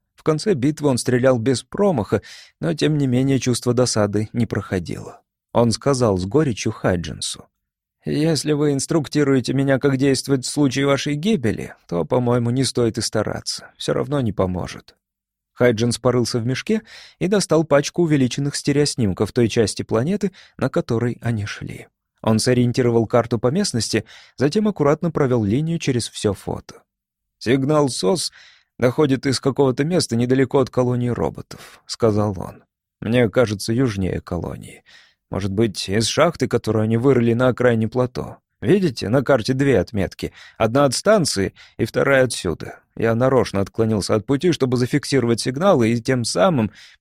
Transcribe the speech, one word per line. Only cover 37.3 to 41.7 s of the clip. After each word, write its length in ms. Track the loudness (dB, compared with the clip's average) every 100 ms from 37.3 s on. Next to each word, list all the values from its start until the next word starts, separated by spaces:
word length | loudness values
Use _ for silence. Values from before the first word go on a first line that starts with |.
на 160 | 2 2
окраине 400 | 2 2 2 0
плато. 480 | -2 -4 -4 -10 -12 _ _
Видите, 480 | 0 2 0 -2 -2
на 140 | 0
карте 300 | 2 0 0
две 260 | 0 2 2
отметки. 520 | 0 -2 -4 -4 -10 -12 -12 -2
Одна 280 | 0 2 2
от 80 |
станции 600 | 2 2 2 2 -2 -4 -6 -12